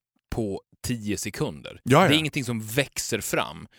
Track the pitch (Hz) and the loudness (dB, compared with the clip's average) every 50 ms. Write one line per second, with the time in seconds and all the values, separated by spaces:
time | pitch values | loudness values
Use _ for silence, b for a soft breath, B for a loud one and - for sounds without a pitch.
0 | _ _ _ _ _ _ - 120 113 101 95 - - _ _ _ - - 127 113 | _ _ _ _ _ _ -4 -4 -2 -2 -4 -6 -8 _ _ _ -6 -4 -4 -4
1 | 104 104 101 - - 107 - - 156 120 78 71 - - - - - 120 127 156 | -2 -4 -4 -2 -4 -8 -6 -4 -4 -4 -6 -8 -12 -16 -16 -10 2 6 6 8
2 | 190 175 147 160 156 143 - 151 123 120 120 110 110 107 113 139 135 - - - | 8 8 6 4 2 0 -2 -4 -4 -2 -4 -4 -4 -2 -2 -2 -2 -2 -4 -6
3 | - - 117 104 - - - 151 98 62 78 82 - - b | -4 -2 -2 -4 -2 -2 -2 -2 -2 -4 -6 -12 -16 -18 b